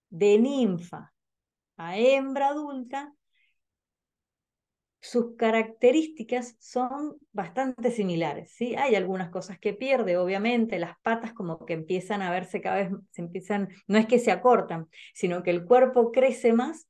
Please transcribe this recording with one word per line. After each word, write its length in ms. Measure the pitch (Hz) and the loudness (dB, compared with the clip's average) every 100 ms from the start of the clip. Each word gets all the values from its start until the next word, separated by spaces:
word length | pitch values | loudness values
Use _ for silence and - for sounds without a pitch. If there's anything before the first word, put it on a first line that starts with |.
| _ | _
de 300 | 165 202 208 | 0 4 6
ninfa 760 | 262 269 220 170 - 156 - _ _ _ _ _ _ - | 4 2 0 0 -6 -16 -18 _ _ _ _ _ _ -14
a 220 | 165 196 | -8 2
hembra 500 | 247 269 269 269 277 | 4 4 2 0 0
adulta, 680 | 294 294 262 240 277 294 _ _ _ _ _ _ _ _ _ _ _ _ _ _ _ _ _ _ _ | -2 -6 -10 -10 -10 -12 _ _ _ _ _ _ _ _ _ _ _ _ _ _ _ _ _ _ _
sus 320 | - 240 233 - | -6 -2 -2 -2
características 1200 | 226 220 214 - 247 311 320 - 220 247 233 - | 0 0 -2 2 4 4 2 -6 -6 -6 -6 -14
son 580 | - 247 254 277 294 - _ | -10 -6 -4 -6 -10 -12 _
bastante 580 | 202 170 247 262 254 233 | -10 -8 -4 -4 -2 -4
similares, 640 | 240 190 165 160 - 165 | -2 -2 -2 -2 -6 -12
¿sí? 220 | - 233 - | -8 -6 -2
Hay 180 | 277 | 0
algunas 360 | 202 185 190 175 | 2 0 -4 -6
cosas 280 | 185 175 185 | -8 -10 -8
que 140 | 208 | -6
pierde, 460 | 202 262 262 190 175 | -4 0 0 2 0
obviamente, 600 | 180 196 220 240 226 185 | 0 0 0 0 0 -2
las 160 | 170 - | -6 -6
patas 320 | 226 226 226 | -2 -2 -4
como 320 | - 175 160 | -10 -8 -8
que 80 | - | -8
empiezan 480 | 160 160 185 180 208 | -8 -4 -6 -4 -4
a 100 | 185 | -4
verse 300 | 180 180 196 | -4 -6 -8
cada 160 | 190 190 | -4 -2
vez, 140 | 185 196 - | -2 -6 -12
se 120 | - | -14
empiezan, 480 | 170 180 180 202 190 - - | -12 -10 -6 -4 -4 -8 0
no 100 | 214 | 2
es 80 | |
que 140 | 226 240 | 4 2
se 120 | 226 | 2
acortan, 600 | 180 247 220 175 165 160 - - | 2 4 4 2 -8 -10 -18 -20
sino 280 | - 180 175 | -6 -4 -2
que 100 | 180 | 0
el 120 | 175 | 0
cuerpo 480 | 175 247 254 254 226 | 4 6 6 4 2
crece 400 | 254 262 226 240 | 4 2 4 2
más 340 | 226 277 320 _ | 2 0 -6 _